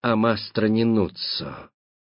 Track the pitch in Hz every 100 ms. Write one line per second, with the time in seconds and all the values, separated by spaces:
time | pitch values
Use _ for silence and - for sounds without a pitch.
0 | 123 110 113 104 - - 107 110 117 110
1 | 90 - - - 76 - - _ _ _